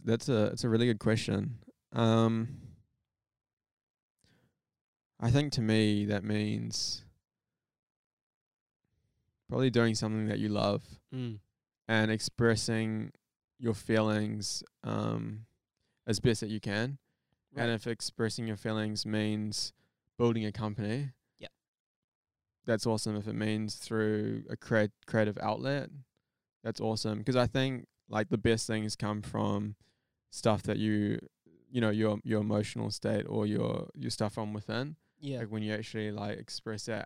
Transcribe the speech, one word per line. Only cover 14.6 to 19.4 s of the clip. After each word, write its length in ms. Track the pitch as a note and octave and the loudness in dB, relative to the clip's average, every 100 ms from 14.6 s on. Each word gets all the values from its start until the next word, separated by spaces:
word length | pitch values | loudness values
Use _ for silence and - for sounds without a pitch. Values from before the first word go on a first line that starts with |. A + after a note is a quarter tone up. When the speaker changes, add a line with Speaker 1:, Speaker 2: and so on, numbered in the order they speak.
| - _ | -10 _
Speaker 1:
um, 640 | A2+ A2 A2 A2 A2 G#2+ A2+ _ _ _ _ _ - | -4 -2 -2 -2 -4 -10 -14 _ _ _ _ _ -4
as 120 | G#2+ | 0
best 180 | B2+ A2 | 2 2
that 100 | A2 | 0
you 120 | G#2+ | -4
can. 360 | A2 G2+ A#2+ C#3 _ _ _ _ _ | -2 0 0 -4 _ _ _ _ _
And 140 | B2+ A#2 | -2 0
Speaker 2:
Right. 20 | |
Speaker 1:
if 140 | A2+ A#2+ | 0 -2
expressing 600 | A2+ - - A2+ A2 A2+ | -4 -4 -2 -2 0 -4
your 80 | G#2+ | -4
feelings 500 | A2+ A2 G#2+ G#2+ G#2+ | -2 0 0 -2 -2
means 680 | G#2+ G#2+ G#2+ | 0 2 0